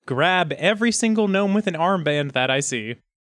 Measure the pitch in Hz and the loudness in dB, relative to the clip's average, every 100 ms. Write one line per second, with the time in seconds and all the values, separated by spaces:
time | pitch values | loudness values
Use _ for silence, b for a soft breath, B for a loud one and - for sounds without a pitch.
0 | - 131 170 185 165 - 175 208 233 220 | -6 0 2 2 0 0 0 2 0 0
1 | 226 220 208 190 202 208 208 160 175 196 | 0 2 2 0 2 0 0 -2 0 0
2 | 151 147 143 131 131 135 139 123 107 120 | 0 0 -2 0 0 0 -2 -4 -6 -10
3 | _ _ | _ _